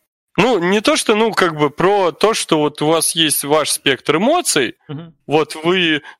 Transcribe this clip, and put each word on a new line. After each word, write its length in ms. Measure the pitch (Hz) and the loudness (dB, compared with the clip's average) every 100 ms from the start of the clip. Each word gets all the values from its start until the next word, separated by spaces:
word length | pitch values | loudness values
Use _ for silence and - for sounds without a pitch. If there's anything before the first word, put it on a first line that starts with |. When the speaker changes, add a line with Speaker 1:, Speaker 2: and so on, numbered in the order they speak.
| _ _ _ - | _ _ _ -2
Speaker 1:
Ну, 200 | 220 214 | 0 2
не 200 | 170 208 | 2 0
то, 160 | 220 302 | 0 -2
что, 200 | - 214 | 0 0
ну, 160 | 226 | 0
как 240 | - 180 151 | 0 -2 0
бы 120 | 147 | -2
про 420 | - 175 202 180 | 0 0 2 0
то, 220 | 151 208 | 0 0
что 240 | 226 - 226 | 0 0 0
вот 220 | 147 - | 0 -2
у 40 | 151 | 0
вас 260 | 160 156 165 | 0 0 -2
есть 280 | 156 143 | 0 -2
ваш 260 | 143 151 139 | 0 0 0
спектр 460 | - - 131 - 165 | -2 -2 -2 0 0
эмоций, 580 | 226 349 - 160 117 - - | 2 0 0 -2 -2 -6 -16
Speaker 2:
Мгм. 260 | 147 170 _ - | -16 -16 _ -2
Speaker 1:
вот 300 | 147 143 160 | 0 0 -4
вы 380 | 160 190 170 147 - - | -2 0 0 -2 -6 -14